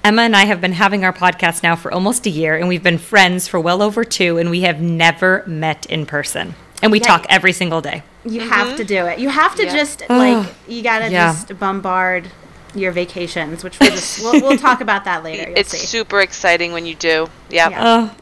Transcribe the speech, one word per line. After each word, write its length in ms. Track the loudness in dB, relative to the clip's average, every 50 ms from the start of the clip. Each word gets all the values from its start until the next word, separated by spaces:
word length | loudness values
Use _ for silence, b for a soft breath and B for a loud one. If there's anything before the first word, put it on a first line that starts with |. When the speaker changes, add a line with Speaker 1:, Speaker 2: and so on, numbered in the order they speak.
| 4
Speaker 1:
Emma 200 | 4 4 4 4
and 120 | 4 4
I 80 | 4 4
have 140 | 4 2 0
been 140 | 0 -2 0
having 320 | 2 2 2 2 2 0
our 80 | 0 0
podcast 500 | 2 2 0 2 2 -2 -2 0 0 0
now 120 | 0 0
for 160 | 0 -4 -6
almost 340 | -4 0 0 0 -2 0 -2
a 40 | -4
year, 260 | -2 -2 0 0 0
and 100 | 0 0
we've 160 | -2 -2 0 2
been 140 | 0 0
friends 500 | 0 -4 2 4 4 4 4 2 -2 -4
for 120 | -2 -2 -2
well 220 | 0 0 2 2
over 220 | 0 0 0 -2 -4
two, 340 | -4 0 0 0 2 2
and 120 | 0 0 0
we 120 | 0 0
have 200 | 0 0 0 0
never 640 | -2 -2 0 2 2 2 2 2 2 2 2 2 -2
met 380 | -6 -6 -4 -4 -4 -4 -6 -6
in 200 | -6 -6 -6 -6
person. 500 | -4 -4 -6 -4 -4 -6 -8 -8 -8 -12 -18 -20 -20 -8 0 2
And 80 | 4
we 80 | 4 4
Speaker 2:
Yeah. 80 | 6
Speaker 1:
talk 180 | 4 4 4 4 2
every 240 | 2 4 4 0 0
single 260 | 0 -2 -2 -2 -2
day. 240 | -4 -6 -10 -10 -12 _ _ -14 -10
Speaker 2:
You 160 | -8 -8 -6
have 260 | -4 -2 0 0 0 -2
Speaker 3:
Mm-hmm. 60 | -4
Speaker 2:
to 60 | -8 -4
do 220 | -2 -2 -2 -2
it. 140 | -2 -4 -4
You 100 | -4 -2
have 260 | 2 2 2 2 2
to 80 | 0 -2
Speaker 3:
Yeah. 60 | 0
Speaker 2:
just, 320 | 0 -2 -2 -2 -6 -12 -2 0
Speaker 1:
Oh, 80 | 4
Speaker 2:
like, 360 | 4 6 4 4 2 0 -4 -10 -18 _
you 140 | -14 -12 -4 -2
gotta 260 | -2 0 0 0 -2
Speaker 1:
yeah. 220 | 2 2 2 2
Speaker 2:
just 260 | 2 -2 -8 -14 -10 -6
bombard 680 | -4 -4 -4 -4 -4 -2 -2 0 0 0 -2 -4 -6 -10 -20 -20 -20 -20 -20 -20 -20 -14 -8
your 180 | -4 -4 -2
vacations, 720 | -2 -2 -4 -4 -6 -10 -10 -8 -6 -8 -6 -6 -8 -10 -12
which 140 | -14 0 2
we'll 100 | 2 2
just, 300 | 2 -2 -8 -8 -8 -6
we'll, 200 | -2 2 2 2
we'll 160 | 4 2 0
talk 220 | 2 2 0 0 0
about 240 | 0 -2 -2 -2 -2
that 180 | -4 -6 -6 -6
later. 260 | -10 -10 -10 -10 -6
You'll 80 | -4 -6
Speaker 3:
It's 120 | -4 -4
Speaker 2:
see. 140 | -8 -10 -8
Speaker 3:
super 360 | -6 -6 -6 -4 -2 2 0
exciting 500 | 0 0 -2 -2 0 2 2 2 0 -4
when 140 | -6 -8 -8
you 100 | -10 -10
do. 320 | -4 0 0 0 0 0 -4 -8 -20 -16 -4
Yep. 220 | 2 2 2 2
Speaker 2:
Yeah. 100 | 2 2 2
Speaker 1:
Oh, 300 | 4 4 4 2 -2 -8 -8